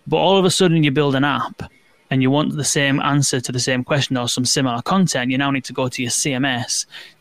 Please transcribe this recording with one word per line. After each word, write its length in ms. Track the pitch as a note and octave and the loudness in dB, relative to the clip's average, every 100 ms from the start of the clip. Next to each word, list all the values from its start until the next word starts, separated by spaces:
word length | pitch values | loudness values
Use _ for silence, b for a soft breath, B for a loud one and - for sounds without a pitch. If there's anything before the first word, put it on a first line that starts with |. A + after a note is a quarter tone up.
| - | -2
But 100 | D#3 | 0
all 220 | D#3+ G3 | 2 4
of 80 | F#3 | 4
a 40 | |
sudden, 320 | - F#3 E3 | 4 4 4
you 60 | D3 | 4
build 240 | C3+ C#3+ | 2 2
an 100 | C3+ | 2
app, 460 | C#3+ B2+ - - - b b b - | 0 0 -4 -10 -16 b b b -4
and 120 | C3+ | 0
you 80 | C3 | 2
want 260 | C#3+ D3 D3 | 2 0 -2
the 80 | |
same 360 | C3+ D#3 C#3 C#3 | -2 0 2 2
answer 400 | C#3+ C#3+ C3+ C3+ | 2 2 2 -2
to 120 | - | -2
the 80 | B2+ | -4
same 240 | C3 B2+ | -2 -2
question 320 | B2 D3 B2+ B2+ | 0 -2 0 -2
or 120 | B2 | -2
some 160 | - | -2
similar 380 | A#2+ - C3 A#2+ | 0 0 0 -2
content, 480 | - F#3+ F#3 C3+ B2 | 0 2 2 0 -2
you 80 | C3 | 0
now 120 | C#3 | 0
need 140 | C#3 | -2
to 80 | - | -4
go 160 | C3 B2+ | -4 -4
to 140 | - | -4
your 80 | B2 | -4
C 220 | - D#3 | -2 -2
M 120 | B2+ | -2
S, 420 | C#3 B2 A#2+ - - B B B | -2 -2 -4 -6 -8 B B B